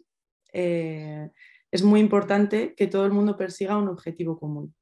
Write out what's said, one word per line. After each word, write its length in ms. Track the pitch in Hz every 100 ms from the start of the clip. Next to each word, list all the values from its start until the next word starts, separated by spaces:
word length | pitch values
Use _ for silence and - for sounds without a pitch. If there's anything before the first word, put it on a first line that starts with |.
| - _ _ _ _
eh, 760 | - 175 170 160 156 151 151 151 - - _ _
es 120 | 180
muy 160 | 202 208
importante 760 | 214 202 196 202 202 214 240 -
que 120 | 190
todo 180 | 196 196
el 60 |
mundo 260 | 202 208 202
persiga 400 | 190 180 196 208
un 100 | 202
objetivo 520 | 170 165 170 165 160
común. 360 | 151 147 151 -